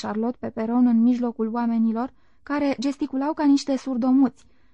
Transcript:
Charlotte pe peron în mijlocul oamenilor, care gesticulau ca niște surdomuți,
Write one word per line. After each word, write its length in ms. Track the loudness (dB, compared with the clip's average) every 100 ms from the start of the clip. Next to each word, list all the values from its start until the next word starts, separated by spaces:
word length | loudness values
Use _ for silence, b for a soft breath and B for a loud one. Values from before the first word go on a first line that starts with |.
Charlotte 360 | -6 -4 -4 -6
pe 100 | -10
peron 360 | -6 -2 2 4
în 160 | 4
mijlocul 520 | 4 2 -2 -4 -4
oamenilor, 580 | -2 -2 0 0 -2 -6 -10 _ _
care 340 | -8 -2 -2 -2
gesticulau 520 | -4 -4 -6 -4 -4
ca 120 | 0
niște 320 | 2 2 2 -4
surdomuți, 720 | -4 -2 2 4 2 0 _ _ _